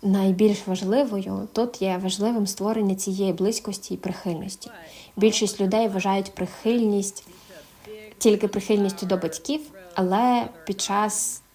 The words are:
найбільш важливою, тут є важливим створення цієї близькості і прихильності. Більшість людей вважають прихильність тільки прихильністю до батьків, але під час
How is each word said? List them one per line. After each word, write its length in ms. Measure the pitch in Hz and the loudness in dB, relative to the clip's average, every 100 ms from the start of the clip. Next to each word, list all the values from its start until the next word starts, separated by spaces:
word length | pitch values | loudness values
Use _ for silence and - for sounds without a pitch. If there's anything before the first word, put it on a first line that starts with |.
найбільш 640 | 208 190 190 185 214 202 - | 2 4 4 6 4 4 -2
важливою, 800 | 185 190 233 277 202 190 190 208 | -4 2 2 2 -2 -4 -6 -4
тут 300 | - 240 - | -2 -2 0
є 180 | 190 185 | -2 0
важливим 440 | 190 190 208 233 196 | -2 0 0 0 -2
створення 480 | - 202 226 202 | -2 -2 0 0
цієї 380 | 190 202 190 196 | 0 -2 0 0
близькості 600 | 175 190 214 - 196 - | 2 0 0 -6 -10 -8
і 20 | 180 | -8
прихильності. 760 | 185 185 190 160 190 - - 208 160 - - - | -6 -6 -6 -6 -6 -12 -16 -18 -20 -20 -14 2
Більшість 440 | 214 214 208 - | 4 4 0 0
людей 280 | 190 214 226 | 2 2 2
вважають 460 | 196 196 196 190 | 0 0 0 -2
прихильність 920 | - 180 - 220 240 220 202 196 - - - - - - - - 214 214 - | -6 -8 -2 0 2 4 2 0 -8 -18 -20 -20 -20 -20 -20 -18 -16 -18 2
тільки 260 | 233 208 214 | 4 4 2
прихильністю 580 | 208 - 214 196 190 185 | -2 0 2 2 0 -2
до 100 | 185 | 0
батьків, 440 | 180 - - 302 302 - - | -2 -6 -4 -4 -6 -18 -10
але 540 | - 185 196 247 240 226 - - | -2 2 4 4 4 0 -10 -8
під 140 | 190 | -6
час 640 | - 202 214 - - - _ | -2 0 0 0 -4 -6 _